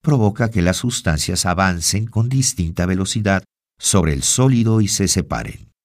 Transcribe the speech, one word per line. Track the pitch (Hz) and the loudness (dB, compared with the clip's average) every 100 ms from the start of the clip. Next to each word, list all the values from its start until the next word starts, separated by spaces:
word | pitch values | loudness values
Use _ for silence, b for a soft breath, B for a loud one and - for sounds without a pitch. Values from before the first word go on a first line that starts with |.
provoca | - 143 104 101 110 | 2 2 2 0 -2
que | 101 | 0
las | 87 92 | 0 0
sustancias | 123 - 92 78 - 90 90 | -4 -4 -2 -2 -2 -2 -2
avancen | 87 95 87 - 98 113 | 0 0 0 -2 -2 -2
con | 107 117 | -2 0
distinta | 135 131 - 82 82 | 0 -2 -2 -4 -2
velocidad | 90 95 95 110 101 98 - _ _ _ | -2 0 -2 -2 0 0 -2 _ _ _
sobre | - 101 80 | 0 2 2
el | 69 | 0
sólido | - - 131 123 110 110 | -2 2 4 4 2 2
y | 101 | 0
se | - 98 | 0 0
separen. | 95 - 58 53 - - _ | 0 -2 -6 -8 -14 -20 _